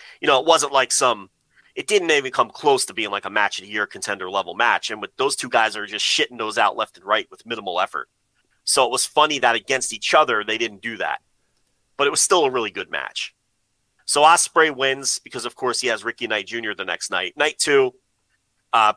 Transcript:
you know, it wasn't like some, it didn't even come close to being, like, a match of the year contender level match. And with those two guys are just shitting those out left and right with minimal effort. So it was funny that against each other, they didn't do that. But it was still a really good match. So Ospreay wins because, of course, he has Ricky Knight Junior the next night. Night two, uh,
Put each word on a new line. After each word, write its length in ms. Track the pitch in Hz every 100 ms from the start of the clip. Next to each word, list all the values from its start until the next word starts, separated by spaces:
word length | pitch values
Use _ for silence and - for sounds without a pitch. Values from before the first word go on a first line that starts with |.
| - -
you 60 | 147
know, 120 | 131
it 60 | 160
wasn't 260 | 160 147
like 180 | 139 123
some, 380 | - 131 104 95 _ _ _ _ -
it 120 | 135
didn't 240 | 208 170
even 200 | 151 131
come 180 | 127 117
close 360 | - 151 131 -
to 80 |
being, 180 | 98 107
like, 140 | 101 98
a 40 |
match 300 | 107 101 -
of 60 | 98
the 60 |
year 140 | 104 101
contender 440 | 101 98 98 92
level 240 | 98 87 90
match. 340 | 117 92 -
And 100 | 107
with 140 | 101 -
those 180 | 135 135
two 140 | 127
guys 260 | 120 110 104
are 100 | 104
just 200 | 104 -
shitting 320 | - 151 123
those 200 | 110 107
out 180 | 104 113
left 200 | 107 -
and 80 | 95
right 220 | 107 -
with 160 | 95 113
minimal 340 | 113 101 87
effort. 300 | 95 76 - _ _ _ _ _
So 220 | - - 123
it 60 |
was 140 | 127 -
funny 340 | - 151 143
that 160 | 120 117
against 380 | - 135 -
each 200 | 113 -
other, 300 | 160 147 110
they 140 | 104 110
didn't 240 | 113 101
do 160 | 113 107
that. 220 | 82 69 _ _ _ _ _ _ _ -
But 100 | 143
it 40 |
was 100 | -
still 240 | - 180 147
a 60 |
really 200 | 127 107
good 180 | 95 82
match. 460 | 73 65 - - _ _ _ _ _ _ _ -
So 160 | 143
Ospreay 520 | 151 170 - 170 160 131
wins 440 | 135 135 135 -
because, 260 | - 131 117
of 100 | -
course, 260 | 127 113
he 60 | 123
has 160 | 110
Ricky 240 | 107 - 117
Knight 200 | 107 95
Junior 260 | 113 113 101
the 100 | 95
next 240 | 87 -
night. 240 | 95 90 -
Night 200 | 151 -
two, 340 | - 143 131 - _ _ _ _ _ _ _
uh, 200 | 117 107